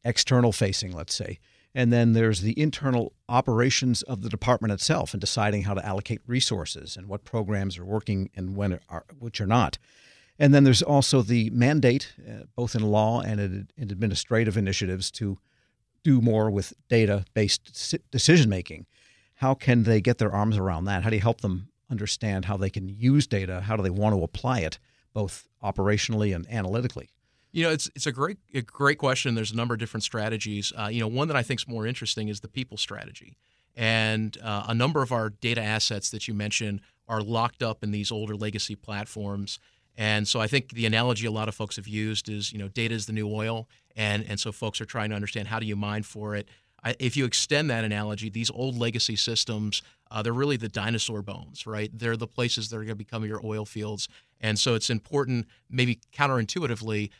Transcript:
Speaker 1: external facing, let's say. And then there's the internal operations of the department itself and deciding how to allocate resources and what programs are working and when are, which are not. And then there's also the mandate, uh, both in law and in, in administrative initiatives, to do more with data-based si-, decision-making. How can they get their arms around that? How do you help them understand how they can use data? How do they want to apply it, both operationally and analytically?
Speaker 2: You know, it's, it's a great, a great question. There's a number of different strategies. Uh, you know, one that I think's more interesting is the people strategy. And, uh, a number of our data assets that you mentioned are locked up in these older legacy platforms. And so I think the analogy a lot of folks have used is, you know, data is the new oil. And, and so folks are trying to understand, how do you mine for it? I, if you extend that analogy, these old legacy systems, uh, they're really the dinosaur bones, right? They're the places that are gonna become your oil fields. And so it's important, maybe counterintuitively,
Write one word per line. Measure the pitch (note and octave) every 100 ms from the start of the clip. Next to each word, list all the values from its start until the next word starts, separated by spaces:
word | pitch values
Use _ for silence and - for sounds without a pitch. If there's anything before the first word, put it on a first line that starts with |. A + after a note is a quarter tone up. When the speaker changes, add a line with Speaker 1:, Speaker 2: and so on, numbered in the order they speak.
Speaker 1:
external | A#2+ - - B2 A#2+
facing, | - G2 - F#2
let's | E2+ E2+
say. | - F2+ F2 _ _ _
And | B2+ A#2+
then | A#2+ A#2
there's | A2+ A2+ F#2
the | G#2+ C#3+
internal | D3+ - C#3 B2 - - -
operations | B2 C3 A2+ C3 - B2+ A#2+
of | - F#2+
the | A2
department | G#2 A#2+ A#2+ A2
itself | G2 - E3 -
and | G2
deciding | F#2+ A#2 G#2 G2+
how | G2+
to | F#2+ G2+
allocate | G2 - A#2 -
resources | B2 - G2+ F2+ - D2 F#2
and | G2
what | G2+
programs | - A2+ G2+ G#2 G2 F2+
are |
working | F#2 G#2+ - F#2+ F#2+
and | G2 F#2 G2
when | G2+ F2 -
are, | E2 - C#3
which | A#2 -
are | G2+
not. | A#2+ D#2 - _ _ - - _ -
And | C#3+
then | C#3+
there's | C3+ A#2
also | C#3+ C#3+ - C3+
the | G#2 A#2+ A2
mandate, | A#2+ B2+ D3+ B2 C3+ - - C#3
uh, | G#2 - -
both | A#2+
in | A2+
law | G#2+ G#2 A2 A#2+
and | F#2+ G#2
in, | G2 G2 F#2+ -
in | G#2
administrative | F#2+ A2 F#2 - A2+ A2 G2+
initiatives, | G2 G2 F#2 F#2+ -
to | - G2+ G2 _ _ _ _ _ _
do | D#3 C3
more | A#2 G#2+ G#2+
with | G2 - - _
data-based | A#2 G#2 G2+ - A2 G#2 - - -
si-, | - E3 -
decision-making. | C3 - E3+ A2 F#2+ - D#2+ - _ _ _ _
How | _ C3+
can | C3+ - A#2+
they | A#2 A2
get | A#2+ A#2+
their | G#2+
arms | G2+ G#2+ G#2
around | F#2+ E2 G2
that? | F#2+
How | A2+
do | G#2+
you |
help | A2+ -
them | G2+ F#2 G2 _ -
understand | A2 G#2 - A2 F#2+ F2+
how | G2
they | F#2+
can | G2+ F#2+
use | G2+ B2 D3 -
data? | G2 F#2 F#2
How | G2+ A2+
do |
they | F#2+
want | F#2+ G#2+ G2
to |
apply | D#2+ - B2 A#2+
it, | D#2 - _ _ _
both | A2 F#2+ - - _
operationally | G2+ F#2+ G2 G#2+ - G#2+ G#2
and | F2 F2
analytically? | A2+ F#2 A2+ B2 C2+ - _ _ _ _
Speaker 2:
You | E3
know, | E3
it's, | D#3 - C#3
it's | D3+
a |
great, | C3 E3 G3+ _
a | C3+
great | A2 - C#3+ C#3+
question. | C#3 C3 C3
There's | A2+ G#2+
a | A2+
number | A#2+
of | A2+
different | A#2 A2
strategies. | - A2+ G#2+ A2 G#2+ G#2 G2 A2
Uh, | G#2+
you | A#2
know, | A2
one | B2 D#3+
that | C#3
I |
think's | A#2 B2 -
more | A#2 A2
interesting | B2 A2 A2+ G#2+
is | G2+
the | -
people | C3 B2 -
strategy. | - G2+ G#2 - - - _ _ _
And, | A#2+ A2+ A2+ A2 A2 A2 -
uh, | A2 G#2 G#2+
a |
number | A2+ C3 D3
of | B2+
our | A#2+ A2
data | G#2 A#2 A#2
assets | G#2+ A2 - G#2 -
that | G#2+ -
you |
mentioned | G#2 G#2 - G#2+ G2+ - _ -
are | A2
locked | G#2 A2+ A#2 -
up | A#2 G#2+
in | G#2
these | G#2 G2+
older | A2 G#2+ G#2
legacy | G#2+ G#2 - G#2
platforms. | - G2+ G#2+ A2 G2+ G2+ G2+ - _ _ _ -
And | G#2+ G#2+ G2+
so | A#2
I | G#2+
think | C3+ C3
the | A#2
analogy | A2 A2+ B2 G#2+ A2+
a |
lot | G#2+ G#2+
of |
folks | - G#2 -
have | G2+
used | G#2+ A2 G#2 A2
is, | G#2 G2
you | G#2+
know, | G2
data | A#2+ A2+
is | A2+ G#2
the |
new | A2 G#2
oil. | G#2+ A2 A2+ A2+ _ _ A2
And, | G#2 G#2 G#2+
and | G2+
so | A2
folks | - A2 -
are |
trying | G#2+ A#2 G#2+
to | G#2
understand, | G2+ A2 F#2+
how | A2+
do | G#2+
you |
mine | G2+ G#2 G#2+
for | G#2 G#2+ G#2 G#2
it? | - _ _ _
I, | A#2 -
if | B2+ C#3
you |
extend | B2 - - D3 D#3
that | A#2
analogy, | A2 G#2 G#2+ G#2 A2
these | A2+ A2+
old | - C3 A#2+
legacy | A#2 A2+ - G#2
systems, | - A2+ - G#2+ G#2+ - - _ _
uh, | A2
they're | A2+
really | B2 C#3+ B2+
the | A2
dinosaur | A2+ A2 A2+ - G#2+
bones, | G2+ E2+ E2 - A2
right? | G#2+ G#2+
They're | G#2+ A#2 A#2
the | A2+
places | - A#2+ - G#2+
that | A2+
are |
gonna | A2
become | G#2 G#2 A2+
your | G#2+ A2
oil | A2 G#2+
fields. | G#2+ G#2+ G#2+ G#2 - - _ _
And | A2 A2
so | C3 A2+
it's | -
important, | A2+ - C#3+ B2+ A#2+ - _ _
maybe | B2+ B2 A2+ _ -
counterintuitively, | C#3+ B2+ G#2+ F3+ C3+ A2 A2 G#2+ G#2